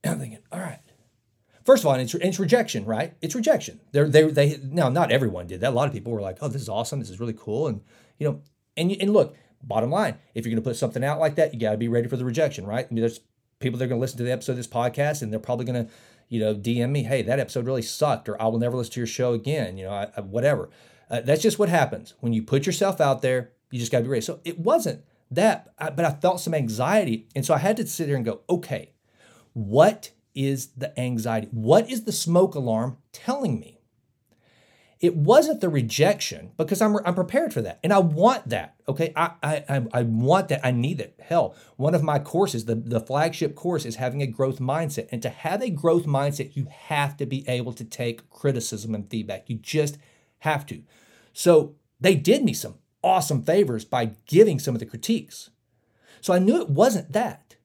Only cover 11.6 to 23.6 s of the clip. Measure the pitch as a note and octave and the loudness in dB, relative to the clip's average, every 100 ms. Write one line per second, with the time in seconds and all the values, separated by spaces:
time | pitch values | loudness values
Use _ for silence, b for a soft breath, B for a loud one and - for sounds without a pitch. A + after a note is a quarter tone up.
11.6 | A2 G#2+ A#2 A#2+ A#2 B2 B2 A#2 D3+ D3 | -2 0 0 0 0 -4 -4 0 -2 -2
12.6 | G2 A#2 B2+ A2+ A2+ - _ _ _ _ | -6 -6 -4 -2 -2 -4 _ _ _ _
13.6 | B2+ A#2+ B2+ A#2+ B2 A#2+ A#2+ B2 - B2 | -6 -2 -4 -2 -4 -6 -4 -4 -4 -6
14.6 | A#2 - B2 C#3+ D3 D3 G#2+ A2 - B2 | -4 -4 -2 -2 -4 -4 -6 -6 -6 -6
15.6 | B2+ B2 A2+ B B B B A#2 G#2+ G#2 | -4 -4 -6 B B B B -2 -2 -2
16.6 | G#2 A#2+ B2 C#3+ A2+ C3+ A2 C3+ B2 B2+ | -2 0 0 -2 0 -2 0 -2 -2 -4
17.6 | A#2+ C3 A#2+ - D3+ A2+ - G#2 A2+ A#2 | -2 -4 -4 -2 0 0 -4 -2 0 0
18.6 | A#2+ B2 A#2 B2 A2+ - B2 A#2 B2 D3+ | 0 -2 -6 -6 -6 -2 0 0 -2 -4
19.6 | G2+ F#2+ F#2+ G2+ G2+ - G2 A2 C3+ B2 | -4 -8 -8 -6 -8 -10 -6 0 0 0
20.6 | - b b b b A#2+ B2 D3+ A3 G#3+ | -4 b b b b -4 0 2 2 2
21.6 | G3+ E3+ C3+ - - _ A#2 A2 A2 C3+ | 2 2 2 -4 -14 _ -2 -2 0 0
22.6 | E3 - G3 F#3 D3 B2 C3 B2+ A#2 _ | 0 0 0 2 2 2 0 -2 -4 _